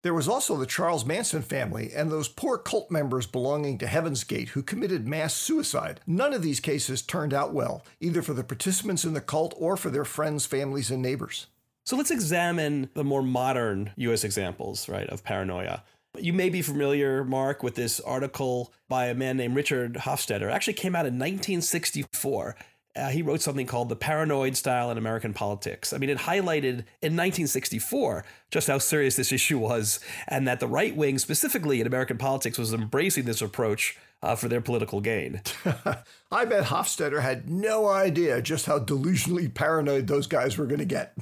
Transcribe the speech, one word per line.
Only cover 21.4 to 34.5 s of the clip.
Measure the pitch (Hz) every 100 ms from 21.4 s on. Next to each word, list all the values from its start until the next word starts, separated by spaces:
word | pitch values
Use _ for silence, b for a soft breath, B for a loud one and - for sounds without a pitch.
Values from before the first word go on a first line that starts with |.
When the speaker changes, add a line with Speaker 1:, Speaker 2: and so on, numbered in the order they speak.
| 196 180
Speaker 2:
sixty-four. | 165 175 - 147 135 - 139 113 - - B B _
Uh, | - 135
he | 143
wrote | 160 156
something | - 139 123
called | 123 120
The |
Paranoid | 113 - 156 156 143 135 127
Style | 139 123 120
in | 117
American | 110 113 110
Politics. | 101 101 104 - - -
I | 135
mean, | 135
it | 139
highlighted | - 190 185 156 135 123 - b
in | 151
nineteen | 165 180 180 147
sixty-four | 127 - 110 - 277 196 87 B B B
just | 160 156
how | 139
serious | - 156 135 127
this | 123
issue | 131 - 139
was, | 110 117 104 - B B B
and | 139 131
that | 123
the | 123
right | 135 214 156
wing, | 147 135
specifically | - 151 302 240 151 131
in | 113
American | 127 131 -
politics, | 135 135 117 120
was | 110
embracing | 113 110 135 185 151 120
this | 110
approach, | 104 - 113 104 - B B B
uh, | -
for | 117
their | 120